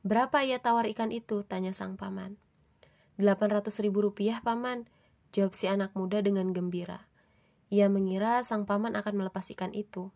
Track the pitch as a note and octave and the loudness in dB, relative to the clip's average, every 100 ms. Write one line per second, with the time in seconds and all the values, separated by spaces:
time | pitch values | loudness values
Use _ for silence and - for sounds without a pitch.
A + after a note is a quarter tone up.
0 | G3 A3 C4 D4 C4+ B3+ B3 A#3 A3+ G#3+ | 2 2 4 2 2 0 2 2 2 -2
1 | A3+ A3+ A3+ G#3 G3+ F#3 F#3 F#3+ F#3+ F#3+ | -4 -4 -4 -6 -4 -4 -2 -4 -6 -8
2 | G3 G3 F#3+ G#3 _ _ _ _ - _ | -8 -8 -10 -14 _ _ _ _ -20 _
3 | _ - G3+ G3 G#3 G#3 G#3 G#3 G#3 G3 | _ 2 4 4 2 0 -2 -2 0 2
4 | G3+ G3+ G3+ A3+ A#3 A#3 B3 B3 A#3 _ | 0 0 -2 0 -2 -2 -4 -6 -10 _
5 | _ _ _ - G3 - F#3+ G3 F#3+ G3 | _ _ _ 0 0 0 0 0 -2 -4
6 | F#3 G#3 G3+ G3+ F#3 F3+ F3+ F3 F3 F3+ | -2 0 2 2 0 -2 -2 -4 -8 -12
7 | - _ _ _ _ _ _ G3+ G3+ G3 | -18 _ _ _ _ _ _ 4 6 4
8 | F#3+ F#3+ A3 A#3+ B3 G#3+ G3+ G3+ A3+ G#3+ | 2 0 2 2 2 -2 0 0 0 -2
9 | G#3 G3+ F#3+ F#3+ - - F#3 G3+ G#3 F#3 | -2 -2 -2 -4 -8 -6 -6 -6 -8 -8
10 | F#3+ | -10